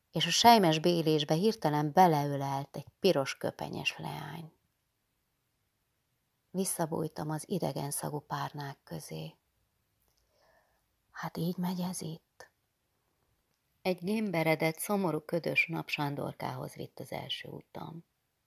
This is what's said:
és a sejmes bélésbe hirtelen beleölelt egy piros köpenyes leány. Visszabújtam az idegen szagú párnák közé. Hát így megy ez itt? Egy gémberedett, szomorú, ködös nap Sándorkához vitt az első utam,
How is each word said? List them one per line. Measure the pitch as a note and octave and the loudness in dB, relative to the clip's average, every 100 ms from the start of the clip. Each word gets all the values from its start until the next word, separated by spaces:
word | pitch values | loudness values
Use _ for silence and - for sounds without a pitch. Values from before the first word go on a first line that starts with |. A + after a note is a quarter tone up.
| _ | _
és | E3+ | -2
a | E3+ | 0
sejmes | - A#3 A3+ F3 D#3 | 6 8 10 8 4
bélésbe | E3+ E3+ D#3 D#3 D3 | 4 4 4 2 2
hirtelen | D#3+ A3 G#3+ D3+ D3 D3+ | 2 2 2 0 2 4
beleölelt | E3 F3+ D3+ C#3+ C#3 C#3 C3+ C#3 | 6 8 6 2 -2 -2 -4 -6
egy | - - _ | -12 -16 _
piros | F#3+ D3+ C3+ - | 2 4 0 -4
köpenyes | - - - - - - | -6 -6 -8 -6 -6 -6
leány. | D#3+ D3+ D3+ E3 D#3+ _ _ _ _ _ _ _ _ _ _ _ _ _ _ _ _ _ _ _ _ | -10 -10 -10 -12 -14 _ _ _ _ _ _ _ _ _ _ _ _ _ _ _ _ _ _ _ _
Visszabújtam | F3+ F#3+ - D#3+ E3 D#3+ - D#3 | -6 -4 -2 -2 -2 -4 -6 -6
az | D#3 - | -6 -4
idegen | F#3 D#3 C#3 C#3+ | -2 -2 -4 -6
szagú | - D3+ D3 | -6 -6 -6
párnák | - C#3+ C#3+ D3 C#3 C#3 | -6 -6 -6 -8 -12 -14
közé. | - E3 - D#3+ D#3+ - _ _ _ _ _ _ _ _ _ _ _ _ _ _ _ _ _ | -14 -14 -12 -12 -12 -16 _ _ _ _ _ _ _ _ _ _ _ _ _ _ _ _ _
Hát | - E3 - | -10 -8 -4
így | E3+ F#3 | -4 -2
megy | F3+ F3+ | -4 -2
ez | F3+ F3+ | -4 -4
itt? | D#3+ D#3+ _ - - _ _ _ _ _ _ _ _ _ _ _ _ _ | -8 -10 _ -20 -20 _ _ _ _ _ _ _ _ _ _ _ _ _
Egy | F#3 F3 | -4 -2
gémberedett, | F3 A3 G#3 E3 D#3+ D3+ D#3+ - | -2 -2 0 2 4 4 2 0
szomorú, | - G3+ F3+ D#3 | -2 0 0 -2
ködös | - E3+ D3+ C#3+ - | -2 -4 0 0 0
nap | D#3+ - | -2 -4
Sándorkához | - C#3+ C#3+ - - C3+ C3 - | -4 -2 -2 -6 -6 -8 -6 -10
vitt | - - - | -10 -12 -12
az | - | -10
első | - C3 - - | -8 -8 -10 -10
utam, | C#3 - - D#3+ E3 - _ _ _ | -14 -14 -14 -12 -14 -18 _ _ _